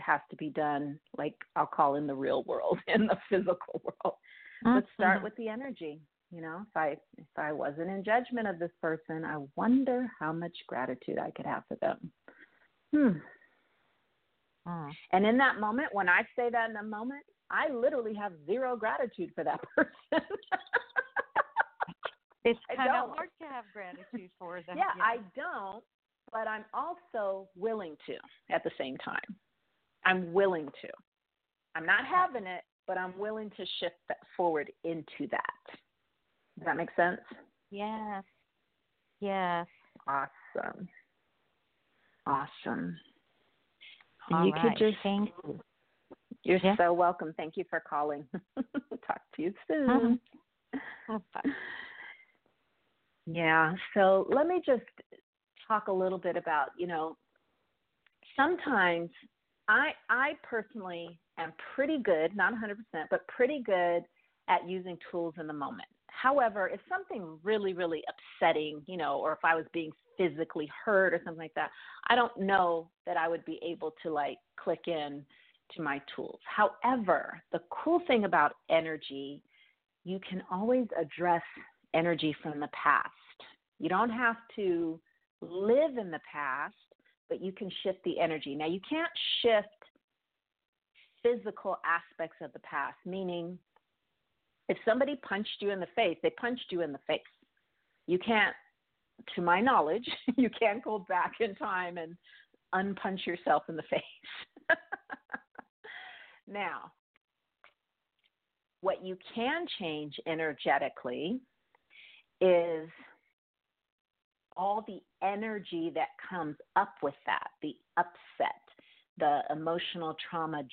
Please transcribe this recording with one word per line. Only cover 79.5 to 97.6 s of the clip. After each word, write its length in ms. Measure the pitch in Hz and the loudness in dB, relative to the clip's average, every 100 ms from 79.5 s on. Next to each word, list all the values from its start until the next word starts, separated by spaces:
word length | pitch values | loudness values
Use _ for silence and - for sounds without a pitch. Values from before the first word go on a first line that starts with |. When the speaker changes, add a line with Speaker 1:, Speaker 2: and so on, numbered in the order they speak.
| _ _ _ _ _ | _ _ _ _ _
Speaker 1:
you 160 | 175 190 - | -6 -6 -4
can 140 | 185 - | -8 -4
always 360 | 185 226 254 226 - | -2 2 2 2 -2
address 440 | 156 - 175 170 - - - _ _ | -4 0 2 2 0 -14 -20 _ _
energy 400 | 160 170 160 156 151 | 2 2 2 0 -2
from 180 | 160 147 | -6 -6
the 80 | 147 | -8
past. 400 | - 151 135 - - - - - _ _ - | 0 4 4 2 -8 -20 -20 -20 _ _ -8
You 100 | 160 | -2
don't 220 | 185 233 | 0 0
have 260 | 226 240 226 - - | 2 0 0 -6 -2
to 440 | 190 170 165 165 _ _ _ _ | 0 2 -2 -6 _ _ _ _
live 580 | 165 180 202 254 311 247 | -10 -2 4 4 4 0
in 120 | 190 | -6
the 100 | 151 - | -8 -8
past, 440 | 151 143 135 165 - _ _ _ _ - | -6 -4 -4 -6 -10 _ _ _ _ -8
but 120 | 165 | -6
you 120 | 185 | -6
can 180 | 190 185 - | -6 -8 -4
shift 160 | 196 185 | -4 -4
the 140 | 180 - | -4 0
energy. 340 | 165 156 143 | 0 0 -6
Now, 120 | 139 165 | -4 -2
you 140 | 190 - | -4 -4
can't 220 | 311 330 - - - | -4 -4 -4 -4 0
shift 260 | 233 214 208 - - _ _ _ _ _ _ _ _ _ _ _ _ _ | 4 4 2 -10 -20 _ _ _ _ _ _ _ _ _ _ _ _ _
physical 560 | 233 240 190 180 196 175 | 2 2 -2 -6 -6 -2
aspects 540 | 160 170 - - 165 - | 0 -2 -2 -8 -10 -10
of 100 | 156 | -16
the 60 | - | -16
past, 360 | - 151 139 - | -8 -6 -6 -8
meaning 540 | 180 190 185 175 170 180 _ _ _ _ _ _ _ _ _ _ - | -8 -6 -4 -6 -8 -12 _ _ _ _ _ _ _ _ _ _ -4
if 80 | 180 | 0
somebody 320 | 226 240 277 277 | 2 4 2 0
punched 400 | - 196 214 - | -4 -4 -4 -4
you 100 | 202 | -2
in 100 | 196 | -2
the 80 | 170 | -2
face, 220 | - 202 156 | 0 2 2
they 80 | 160 | -2
punched 360 | - 240 247 - | -2 -4 -4 -4
you 120 | 175 | -4
in 100 | 156 | -2
the 60 | 139 - | -4 -4
face. 140 | 156 - _ _ _ | -4 -6 _ _ _